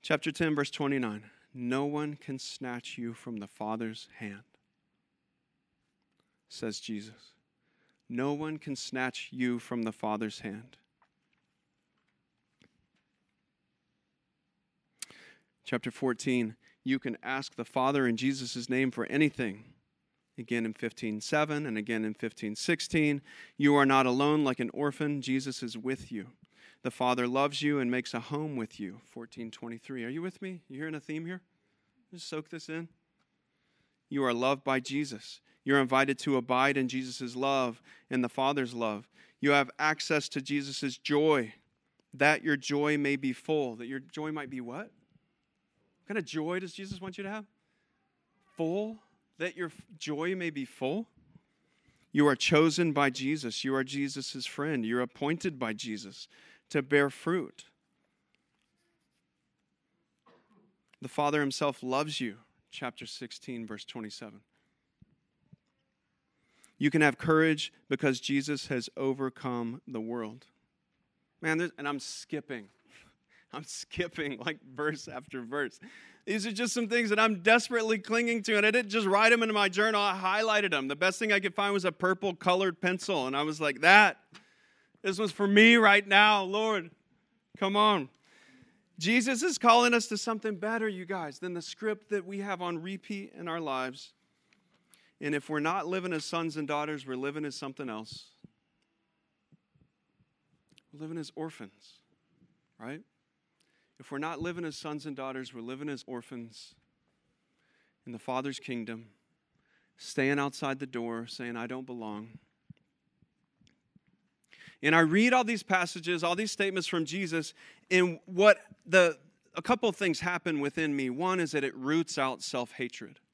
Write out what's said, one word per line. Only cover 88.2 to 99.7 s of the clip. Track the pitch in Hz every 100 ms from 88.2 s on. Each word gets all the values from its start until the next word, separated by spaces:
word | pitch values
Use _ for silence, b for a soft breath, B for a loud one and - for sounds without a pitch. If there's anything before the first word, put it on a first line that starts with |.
| b b b b b b b -
Jesus | 165 233 226 247
is | 339 294
calling | 240 233 240
us | 240 220
to | 208
something | - 220 220 202
better, | 208 226 220
you | 190 180
guys, | 190 156 135
than | 180
the | 175
script | 165 - 220 208 _
that | 208 180
we | 202
have | 202 185
on | 175 170
repeat | 170 190 - 202 196
in | - 175
our | 165
lives. | 160 131 127 131 - _ _ _ _ _ _ _ _ b b b
And | 147 147
if | -
we're | 151
not | 151 185 165
living | 185 180
as | 165 147
sons | 170 165 151
and | 147
daughters, | 147 151 151 135
we're | 127
living | 139 147 151
as | 131
something | 139 131 135
else. | 110 110 - - _ - _ _ _ _ _ _ _ _ _ _ _ _